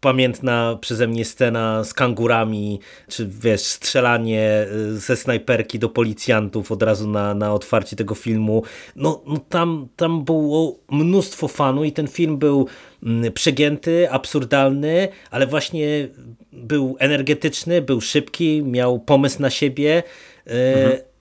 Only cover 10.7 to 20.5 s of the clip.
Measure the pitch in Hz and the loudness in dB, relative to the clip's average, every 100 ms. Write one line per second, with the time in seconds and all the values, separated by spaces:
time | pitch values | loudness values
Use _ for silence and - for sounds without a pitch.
10.7 | - _ 143 160 196 190 - 156 - 143 | -4 _ 0 2 2 0 -4 -6 0 0
11.7 | 135 151 147 147 - 165 147 147 139 135 | 2 -2 -2 -6 -2 -2 2 2 2 0
12.7 | - - _ 117 117 117 110 - 139 147 | -4 -20 _ -4 -2 -2 0 -2 2 0
13.7 | 147 - 170 170 131 - 151 123 139 135 | 0 0 4 4 2 0 -2 2 4 4
14.7 | 139 151 165 190 - - 120 131 151 - | 2 2 2 0 -6 -8 0 0 0 -4
15.7 | 170 147 151 139 - 123 117 - 131 117 | -4 -2 -2 -4 -10 -20 -20 -20 -18 -2
16.7 | 147 131 135 135 147 135 147 156 - - | 0 0 0 0 2 0 0 0 -4 0
17.7 | 175 - 127 - 147 147 - 165 151 143 | 0 2 -2 2 -2 -2 -2 0 2 0
18.7 | 123 123 123 - 139 139 - 139 - 147 | 0 2 0 4 4 4 0 -2 0 -2
19.7 | 131 147 165 170 - - - - | 0 2 2 -2 -14 -20 -20 -6